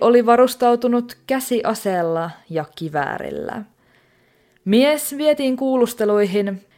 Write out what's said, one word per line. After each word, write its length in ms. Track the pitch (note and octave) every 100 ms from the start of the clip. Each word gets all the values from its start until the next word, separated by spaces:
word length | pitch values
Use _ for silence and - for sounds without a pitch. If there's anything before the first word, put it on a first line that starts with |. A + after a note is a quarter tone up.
oli 260 | - A#3+ A#3
varustautunut 880 | A#3+ B3+ - A#3+ A#3+ A#3+ A#3+ A#3+ - -
käsiaseella 1040 | C4 C4 A#3+ - A3 G3+ F#3 E3 E3 E3+ - -
ja 140 | D#3+ D3+ -
kiväärillä. 880 | E3 D3+ C#3 - C#2+ C#2+ - - G#3 _ _ _ _ _ _ _ _ _
Mies 520 | F#3+ A3 C#4+ D4+ - C#4
vietiin 400 | D4+ D4 C4 B3+
kuulusteluihin, 1080 | C4+ C4 A#3+ - G#3 G#3 G#3 G3+ G3+ F#3+ _